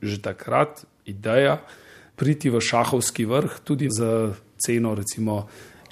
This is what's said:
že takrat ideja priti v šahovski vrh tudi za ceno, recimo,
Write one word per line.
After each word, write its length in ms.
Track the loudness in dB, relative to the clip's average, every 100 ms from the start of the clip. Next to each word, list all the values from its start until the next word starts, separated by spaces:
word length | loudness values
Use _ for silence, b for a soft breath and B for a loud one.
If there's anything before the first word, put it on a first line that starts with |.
že 180 | -6 -6
takrat 640 | -6 -10 0 2 2 -2 -20 _ -14
ideja 540 | -8 0 4 4 2 B B B B B -2
priti 340 | 0 2 2
v 100 | 2
šahovski 640 | 2 2 2 2 0 -2
vrh 360 | 0 0 0 -4
tudi 240 | -4 -2 0
za 440 | 0 0 2 0 -4 -12 -6
ceno, 360 | 0 2 0
recimo, 520 | -2 -4 -4 -2 -2 -6 B B B B